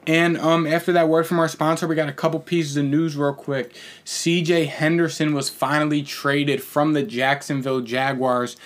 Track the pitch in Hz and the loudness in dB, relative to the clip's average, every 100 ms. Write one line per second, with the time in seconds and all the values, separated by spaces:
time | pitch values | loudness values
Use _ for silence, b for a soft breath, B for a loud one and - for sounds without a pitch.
0 | - 165 170 160 160 165 151 165 170 175 | 0 2 2 2 2 2 2 0 2 2
1 | 160 160 165 175 160 - 156 160 170 160 | 4 2 2 2 0 0 0 0 0 0
2 | 151 139 160 156 - 175 151 143 143 147 | -2 -2 -2 -2 -2 -2 0 0 0 2
3 | 165 143 143 139 - 135 120 B B B | 0 0 -2 -2 -4 -6 -6 B B B
4 | - - 170 170 160 170 147 - 151 170 | -10 -4 0 2 2 2 0 0 0 2
5 | 165 - 156 143 139 - 135 151 151 147 | 0 0 0 0 -4 -4 0 0 2 0
6 | 143 - 143 143 139 131 - 147 151 151 | -4 -4 0 0 0 -2 -2 0 2 2
7 | 120 117 131 139 - 139 131 131 117 127 | -2 0 0 0 -2 -4 -2 -2 -2 -2
8 | 135 131 127 123 120 - | -2 0 0 0 -2 -6